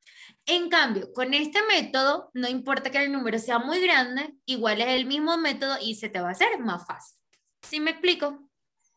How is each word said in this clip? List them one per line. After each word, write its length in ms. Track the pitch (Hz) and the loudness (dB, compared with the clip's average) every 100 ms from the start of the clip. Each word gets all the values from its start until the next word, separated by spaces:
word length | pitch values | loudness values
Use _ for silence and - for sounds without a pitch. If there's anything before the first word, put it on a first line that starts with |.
| _ - - - - | _ -20 -20 -12 -2
En 240 | 349 349 | 0 2
cambio, 420 | 339 269 202 180 | 2 2 0 -4
con 200 | - 254 | -4 -2
este 260 | 285 302 403 440 | 0 0 0 2
método, 640 | 381 220 262 269 311 - | 2 2 2 2 2 -2
no 140 | 254 247 | -6 -4
importa 420 | 254 254 269 269 | -2 -2 -2 0
que 140 | 277 | 0
el 80 | 285 | 0
número 260 | 277 233 220 | 0 -2 -2
sea 220 | 220 233 | 0 0
muy 220 | 254 349 | 0 2
grande, 520 | 370 302 247 254 302 - - | 4 4 2 -2 -6 -10 -6
igual 360 | 254 220 208 | -2 2 2
es 60 | 240 | 2
el 180 | 254 262 | 2 0
mismo 320 | 285 302 339 | 0 0 2
método 380 | 320 262 269 269 | 0 0 -2 -4
y 140 | 214 220 | -4 -4
se 140 | 214 | -4
te 120 | 190 | -4
va 80 | 180 | -2
a 20 | |
hacer 260 | 185 269 427 | 2 2 2
más 280 | 233 175 - | -2 -4 -6
fácil. 320 | - - - _ _ _ _ | -12 -14 -18 _ _ _ _
¿Sí 180 | - 302 | -8 -4
me 120 | 311 | -2
explico? 580 | 320 349 349 294 285 - _ _ _ _ | 0 2 2 0 -6 -16 _ _ _ _